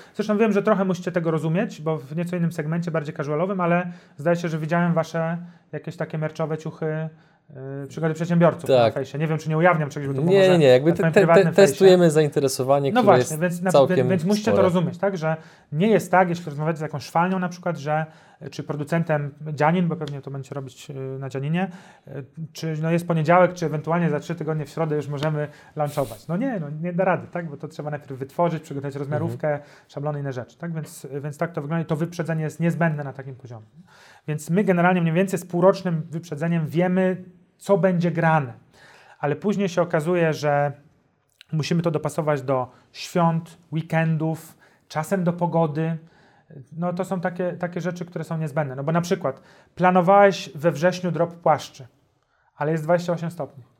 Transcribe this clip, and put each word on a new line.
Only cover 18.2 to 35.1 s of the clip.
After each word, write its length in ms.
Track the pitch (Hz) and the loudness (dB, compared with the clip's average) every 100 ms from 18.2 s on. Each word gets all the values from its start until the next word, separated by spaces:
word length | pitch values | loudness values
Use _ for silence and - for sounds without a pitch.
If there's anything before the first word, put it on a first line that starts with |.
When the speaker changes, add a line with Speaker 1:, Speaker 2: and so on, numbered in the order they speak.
| - - 135 | -20 -18 -16
Speaker 1:
czy 120 | - | -12
producentem 720 | 139 147 147 170 165 151 143 - 151 | -8 -8 -2 -2 0 -2 -4 -10 -10
dzianin, 340 | 147 151 175 175 | 0 2 2 0
bo 80 | 156 | -2
pewnie 260 | 151 143 | -8 -10
to 100 | 135 | -10
będziecie 240 | 135 131 139 | -12 -10 -10
robić, 340 | 135 - - | -12 -16 -16
y, 40 | 139 135 135 | -12 -10 -10
na 100 | 135 | -8
dzianinie, 420 | 135 143 165 190 185 - - - | -6 -2 -2 -4 -8 -20 -20 -16
y, 40 | 143 127 - 160 | -14 -14 -14 -14
czy, 220 | - 160 156 | -10 -8 -4
no, 100 | 160 | 0
jest 160 | 170 175 | 0 0
poniedziałek, 460 | 165 151 175 175 | 0 4 6 4
czy 120 | 180 160 | 2 -4
ewentualnie 440 | 151 156 170 170 | -4 -2 0 0
za 100 | 147 | 0
trzy 160 | - 170 | -4 -8
tygodnie 300 | 151 156 143 | -4 -6 -6
w 40 | |
środę 260 | - 160 151 | -4 -2 -2
już 120 | 131 | -4
możemy 400 | 143 156 151 147 - - - | -4 -4 -2 -6 -10 -14 -6
launchować. 520 | 147 147 123 113 - | -4 -2 -4 -6 -6
No 100 | 175 | -4
nie, 220 | 269 220 | -4 -4
no, 80 | 147 151 | -8 -8
nie 120 | 170 | -6
da 120 | 175 190 | -2 0
rady, 220 | 170 117 | 0 -4
tak, 220 | 170 170 | -10 -10
bo 80 | 139 | -12
to 100 | - | -14
trzeba 220 | - 147 | -10 -8
najpierw 300 | 147 143 131 | -8 -10 -12
wytworzyć, 440 | 135 - 175 165 | -8 -2 0 0
przygotować 320 | - 139 139 143 | -8 -8 -8 -8
Speaker 2:
Mhm. 60 | 143 | -4
Speaker 1:
rozmiarówkę, 480 | 147 113 120 156 143 - - _ | -4 -4 -4 -4 -4 -6 -20 _
szablony, 320 | - 147 147 | -8 -6 -6
inne 140 | 139 | -6
rzeczy, 240 | 127 113 - | -8 -10 -12
tak, 160 | 170 | -10
więc, 340 | 160 151 - 139 139 | -8 -10 -14 -12 -10
więc 140 | 147 139 | -8 -6
tak 140 | 165 | -6
to 100 | 170 | -6
wygląda 220 | 143 165 | -4 -4
i 20 | 156 | -2
to 100 | 151 | -2
wyprzedzenie 480 | 170 175 160 160 | -4 -4 -4 -4
jest 160 | 156 - | -4 -2
niezbędne 440 | 165 165 170 147 | -2 0 0 -2
na 100 | 139 | -8
takim 220 | 131 135 127 | -12 -14 -16
poziomie. 300 | 120 117 107 156 - - - - - | -16 -18 -20 -20 -20 -20 -20 -16 -8
Więc 220 | 151 - | -6 -2
my 140 | 170 | 0
generalnie 380 | 196 175 170 180 | 2 4 4 4
mniej 120 | 170 | 2